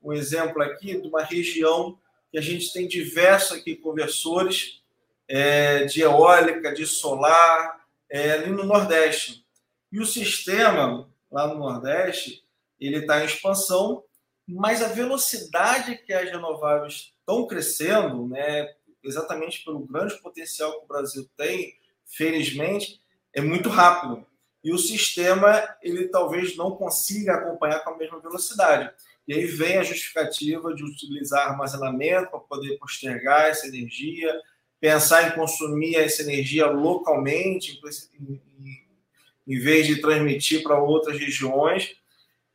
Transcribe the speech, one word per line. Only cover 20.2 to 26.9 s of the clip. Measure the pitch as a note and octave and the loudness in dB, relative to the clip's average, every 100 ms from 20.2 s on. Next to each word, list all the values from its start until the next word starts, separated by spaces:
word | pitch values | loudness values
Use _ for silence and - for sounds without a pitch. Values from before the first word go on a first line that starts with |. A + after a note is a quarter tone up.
potencial | F3 - E3 - D#3 D#3 | -14 -16 -12 -6 -6 -6
que | - | -8
o | |
Brasil | C#3+ C#3 C3+ C3+ - | -6 -6 -8 -12 -6
tem, | D#3 F#3 - - _ _ - | -4 -4 -8 -14 _ _ -14
felizmente, | - D#3+ D#3+ C#3 C3+ D#3+ G3+ - - _ _ _ | -4 -2 0 -2 -4 -4 -4 -6 -14 _ _ _
é | C#3 | -4
muito | D3 F3 G#3 | -2 -2 0
rápido. | F#3 F3 E3+ C3 A#2 - _ _ _ | 6 6 6 0 -10 -12 _ _ _
E | D#3 | -4
o | F3 | -2
sistema, | G3 A3 - - F3 F#3+ G#3 G#3+ - - | -2 -2 -2 0 2 6 6 6 2 -8
ele | F3 F3 F3+ | -6 -4 0
talvez | F#3+ D#3+ E3+ F3+ D#3+ | 0 0 -2 -4 -4
não | F3+ | -6
consiga | F#3+ F3+ | -6 -6